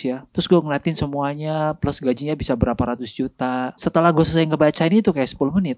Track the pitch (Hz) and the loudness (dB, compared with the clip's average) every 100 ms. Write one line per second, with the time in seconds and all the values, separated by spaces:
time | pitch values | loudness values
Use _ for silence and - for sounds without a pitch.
0 | 131 127 - - - 175 151 143 170 156 | -4 -6 -8 -4 2 2 2 -2 -2 -2
1 | 147 139 139 147 156 156 156 151 143 143 | -4 -2 -4 -4 -4 -2 -2 -2 -4 -2
2 | 135 127 147 151 - 123 123 117 120 120 | -2 -2 -2 -4 -2 0 0 0 -2 -4
3 | 120 - 127 - 127 127 127 - - 165 | -8 -6 -6 -4 -4 -4 -6 -4 -2 2
4 | 170 160 160 165 160 151 151 - 165 208 | 4 4 2 2 0 4 2 4 2 4
5 | 208 151 127 - 139 175 175 | 2 0 -2 -2 0 0 0